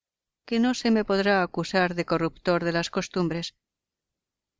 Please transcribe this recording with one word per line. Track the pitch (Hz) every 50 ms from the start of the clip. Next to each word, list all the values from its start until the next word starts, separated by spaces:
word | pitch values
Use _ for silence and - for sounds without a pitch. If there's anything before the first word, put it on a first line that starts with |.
| _ _ _ _ _ _ _ _ _
que | - 233 226
no | 233 254 254
se | - - 233
me | 220 220 208
podrá | - 196 196 196 202 202 190 175
acusar | 175 - 170 170 - - 190 180 175 175
de | 175 165
corruptor | - 175 160 165 165 - - _ 185 175 170 170
de | 170
las | 165 170 170 -
costumbres, | - 196 175 - - 190 180 160 160 170 165 - - _ _ _ _ _ _ _ _ _ _ _ _ _ _ _ _ _ _ _ _